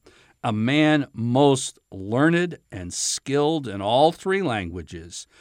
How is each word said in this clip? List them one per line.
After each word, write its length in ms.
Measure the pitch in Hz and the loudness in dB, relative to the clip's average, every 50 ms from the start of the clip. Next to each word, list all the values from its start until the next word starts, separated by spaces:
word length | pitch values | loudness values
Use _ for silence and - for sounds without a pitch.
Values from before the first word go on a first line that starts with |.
| _ _ _ _ _ _ _ _ - | _ _ _ _ _ _ _ _ -6
a 80 | 120 110 | -4 -2
man 560 | 107 110 120 139 151 156 151 151 151 135 - - | 0 0 2 2 4 4 4 4 2 0 -2 -6
most 680 | 113 113 117 120 131 143 143 139 131 - - - _ _ _ | -6 -2 0 2 4 6 6 4 2 0 -6 -12 _ _ _
learned 680 | - 98 95 98 110 123 143 160 170 170 175 180 160 - _ - | -16 -12 -8 -4 0 2 4 4 4 2 0 -2 -6 -10 _ -16
and 240 | - 98 90 90 - | -14 -12 -12 -10 -8
skilled 720 | - - - - - - - 135 143 147 147 165 160 139 | -6 -6 -6 -6 -6 -6 -4 -2 0 0 0 0 -2 -4
in 140 | 117 98 98 | -6 -8 -6
all 320 | 98 101 113 127 147 160 170 | -2 0 4 4 4 4 2
three 300 | - - 190 190 196 196 | 0 -4 -4 -2 -2 -2
languages, 840 | 156 117 107 95 87 82 90 82 - - 85 82 - - - - _ _ _ | -2 -2 -2 -4 -6 -8 -10 -12 -12 -14 -16 -16 -14 -16 -18 -18 _ _ _